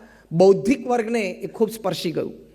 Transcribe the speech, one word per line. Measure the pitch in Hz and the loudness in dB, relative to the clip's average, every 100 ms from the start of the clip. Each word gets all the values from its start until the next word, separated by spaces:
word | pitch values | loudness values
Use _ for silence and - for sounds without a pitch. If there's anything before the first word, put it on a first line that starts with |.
| - - _ | -20 -20 _
બૌદ્ધિક | 160 190 185 185 262 240 | 4 6 6 2 -2 0
વર્ગને | 240 220 233 196 | -2 0 -2 -4
એ | 175 175 | -6 -12
ખૂબ | - 220 | -2 -4
સ્પર્શી | 220 190 165 175 | -2 -6 -4 -4
ગયું. | 151 - - - | -4 -6 -10 -20